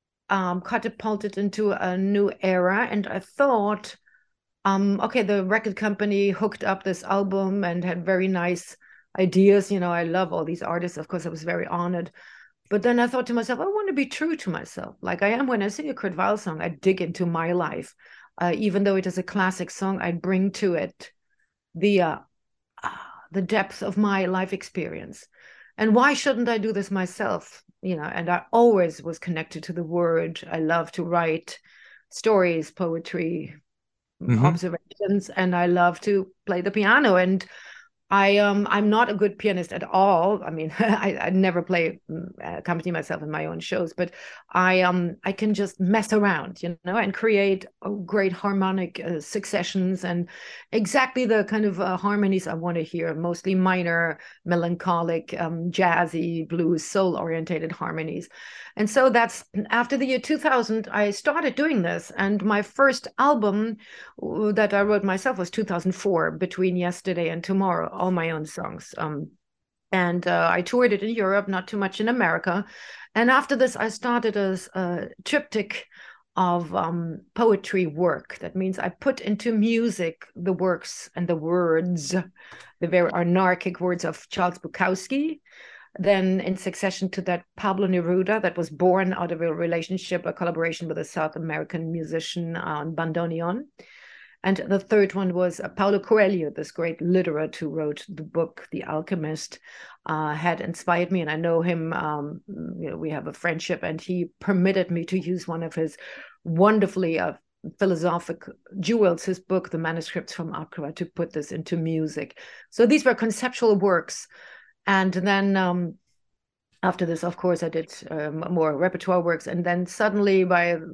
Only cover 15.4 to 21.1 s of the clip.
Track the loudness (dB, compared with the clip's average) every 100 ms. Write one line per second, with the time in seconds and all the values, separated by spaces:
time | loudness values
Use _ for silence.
15.4 | 0 0 -2 -4 -8 -6 -6 -2 0 0
16.4 | -4 -6 -6 -2 0 0 -2 -2 -2 -2
17.4 | 0 0 -2 -6 -12 _ -20 -20 -18 -4
18.4 | -2 2 0 2 2 2 0 -4 -4 0
19.4 | 0 0 -8 -6 -4 -2 -2 -4 0 0
20.4 | 0 0 -2 0 -4 -8 -20